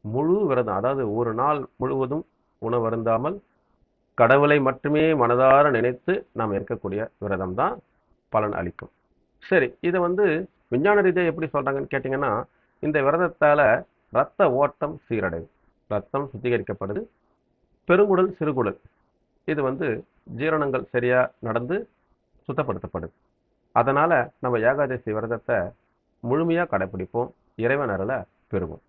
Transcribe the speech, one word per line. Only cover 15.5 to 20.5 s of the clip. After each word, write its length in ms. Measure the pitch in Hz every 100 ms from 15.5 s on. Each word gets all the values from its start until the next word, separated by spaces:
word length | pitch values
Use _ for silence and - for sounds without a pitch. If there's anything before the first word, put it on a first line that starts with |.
| _ _ _ _
ரத்தம் 420 | 104 - 139 139 -
சுத்திகரிக்கப்படுது, 720 | 123 117 101 101 98 104 226 _ _ _ _ _ _ _ -
பெருங்குடல், 480 | 185 202 185 185 190
சிறுகுடல் 380 | 156 131 107 92 - _ _ _ _ _
இது 180 | - 151
வந்து 420 | 135 135 151 110 - _ - 117
ஜீரணங்கள் 480 | 151